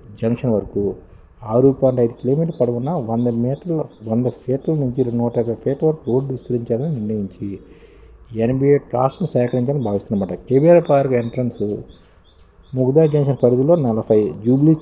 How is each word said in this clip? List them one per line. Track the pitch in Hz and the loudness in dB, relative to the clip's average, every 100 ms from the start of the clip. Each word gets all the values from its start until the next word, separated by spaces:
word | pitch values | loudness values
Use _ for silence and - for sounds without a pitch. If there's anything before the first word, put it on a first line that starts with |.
| - 101 | -18 -6
జంక్షన్ | 113 120 127 | -4 -2 0
వరకు | 104 95 107 98 92 - - - - | 0 -2 -4 -4 -6 -14 -20 -20 -16
ఆరు | 120 117 135 131 | -2 2 4 4
పాయింట్ | 131 123 | 0 2
ఐదు | 117 | 0
కిలోమీటర్ల | - 120 143 165 - | -2 -2 -2 -2 -2
పొడవున | 120 120 135 | -2 -2 -4
వంద | 175 110 117 120 | -4 -4 -2 -2
మీటర్ల, | 117 120 143 180 160 - - 110 | -2 -2 -4 -4 -6 -6 -10 -4
వంద | 113 127 | -2 -2
ఫీట్ల | - - 135 160 | -4 -4 -4 -2
నుంచి | 156 131 127 | -2 -2 -2
రెండు | 120 117 | -2 -2
వందల | 120 123 | -2 -2
యాభై | 113 | -2
ఫీట్ల | 110 131 139 156 | -4 -4 -2 -2
వరకు | 156 123 | -2 -2
రోడ్డు | 127 135 | -2 -2
విస్తరించాలని | 127 - 123 117 117 160 131 | -8 -6 -6 -2 -4 -4 -4
నిర్ణయించి | 107 107 95 - 101 95 - - - - - - - 110 | -4 -6 -6 -10 -12 -12 -16 -20 -20 -20 -20 -20 -10 -2
ఎనభై | 117 131 139 | 0 2 2
ఏడు | 143 - | 2 0
ట్రాస్ట్ను | 120 131 - 170 | -2 -2 -2 -2
సేకరించాలని | 131 123 127 123 143 | 0 0 0 -2 -2
భావిస్తున్నమాట. | 110 101 - 101 98 90 | -2 -4 -2 -4 -4 -6
కేబీఆర్ | - 131 160 175 165 | 0 2 6 6 6
పార్క్ | 139 139 | 2 2
ఎంట్రన్స్ | 123 117 131 123 - 104 101 - - _ _ _ _ _ _ - 131 | 0 -2 -4 -4 -4 -6 -6 -10 -20 _ _ _ _ _ _ -8 -2
ముగ్దా | 127 147 156 | 2 4 4
జంక్షన్ | 147 139 131 | 2 0 2
పరిధిలో | 123 123 143 170 | 2 4 4 2
నలభై, | 127 110 - 107 104 101 110 | 2 0 2 2 2 -2 0
జూబ్లీ | 135 156 160 | 4 4 4